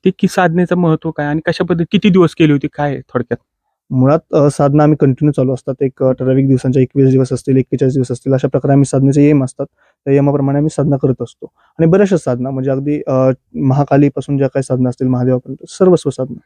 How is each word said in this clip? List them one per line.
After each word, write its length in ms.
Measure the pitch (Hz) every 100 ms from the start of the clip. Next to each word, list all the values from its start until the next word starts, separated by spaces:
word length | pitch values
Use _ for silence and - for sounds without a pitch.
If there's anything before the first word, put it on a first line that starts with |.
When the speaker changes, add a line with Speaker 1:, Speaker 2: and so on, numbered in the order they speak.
Speaker 1:
ते 60 | 190 -
की 80 | 190
साधनेचं 480 | - 180 170 180 180
महत्त्व 340 | 175 156 165
काय 160 | 151 147
आणि 140 | 156 175
कशा 180 | 165
पद्धती, 200 | 165 170 170
किती 160 | 214 214
दिवस 260 | 185 170
केली 180 | - 156
होती, 160 | 143 151
काय 180 | - 147
आहे 100 | 135
थोडक्यात? 360 | - 127 117 120 _ _ _ _ _
Speaker 2:
मुळात, 440 | 131 131 160 _
अ, 160 | - 143
साधना 320 | - 143 147
आम्ही 140 | 151 151
कंटिन्यू 320 | 139 127 151
चालू 220 | 143 131
असतात. 200 | 127 - 131
एक, 220 | 135 _
अ, 100 | 131
ठराविक 360 | 131 131 131 139
दिवसांच्या 340 | 131 131 131
एकवीस 280 | 127 139 135
दिवस 220 | 131 127
असतील, 240 | 123 - 131
एक्केचाळीस 380 | 127 127 131
दिवस 160 | 135 123
असतील, 220 | 123 139
अशा 160 | 131 135
प्रकारे 240 | 139 139
आम्ही 120 | 139
साधनेचे 460 | 139 135 135 147 147
एम 140 | 147
असतात. 220 | 127 - 135 _ _ _
त्या 100 | -
एमाप्रमाणे 440 | 139 143 143 139 143
आम्ही 120 | 151
साधना 260 | - 139 139
करत 180 | 135 123
असतो 260 | 120 _ - _ _ -
आणि 80 | 165
बऱ्याचशा 300 | 190 196 175
साधना, 340 | - 123 127
म्हणजे 200 | 131 131
अगदी, 320 | 135 143 147 -
अ, 240 | 131 131 131 _
महाकालीपासून 840 | - 135 135 143 143 143 143 135 143
ज्या 100 | 135
काही 140 | 139
साधना 260 | 131 127 127
असतील, 180 | - 131
महादेवापर्यंत, 600 | 127 123 127 131 135 -
सर्वस्व 420 | - 185 170 143
साधना. 280 | - 135 -